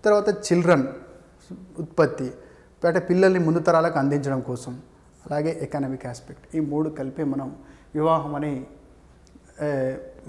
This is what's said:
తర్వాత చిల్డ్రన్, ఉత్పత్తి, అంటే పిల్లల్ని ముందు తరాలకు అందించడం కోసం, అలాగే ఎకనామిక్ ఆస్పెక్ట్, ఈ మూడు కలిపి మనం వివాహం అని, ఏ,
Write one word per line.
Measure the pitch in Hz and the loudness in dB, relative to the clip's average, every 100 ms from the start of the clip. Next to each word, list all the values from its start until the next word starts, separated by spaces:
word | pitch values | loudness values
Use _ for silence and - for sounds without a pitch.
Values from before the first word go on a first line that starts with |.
| 214 | 4
తర్వాత | 208 208 | 4 2
చిల్డ్రన్, | 196 - 175 175 156 131 - - - - - - 185 - - | -2 2 2 6 4 2 -8 -18 -20 -20 -20 -20 -18 -16 -12
ఉత్పత్తి, | 156 - 151 151 127 - - - - _ 170 | -6 2 2 0 -8 -10 -20 -20 -20 _ 0
అంటే | 170 | 0
పిల్లల్ని | 175 180 190 185 | 2 4 6 6
ముందు | 160 170 | 2 2
తరాలకు | 165 165 165 160 | 4 4 4 2
అందించడం | 139 143 139 135 | 2 0 0 -4
కోసం, | 127 123 - 123 - - - _ - | -4 -8 -10 -14 -18 -20 -20 _ -6
అలాగే | 147 156 165 | -4 -2 -4
ఎకనామిక్ | 139 147 135 131 123 | -6 -4 -4 -6 -10
ఆస్పెక్ట్, | 120 - - - 160 | -12 -16 -20 -8 -4
ఈ | |
మూడు | 147 147 156 | -2 -2 -2
కలిపి | 156 135 - | -4 -8 -4
మనం | 143 196 131 - - - - 151 | -4 -4 -6 -12 -20 -20 -8 0
వివాహం | 160 160 147 143 | 2 2 0 -4
అని, | 151 135 131 - - - - - - - - - | -4 -6 -10 -18 -20 -20 -20 -20 -20 -20 -20 -8
ఏ, | 151 139 131 131 - - | -4 -2 -2 -6 -12 -16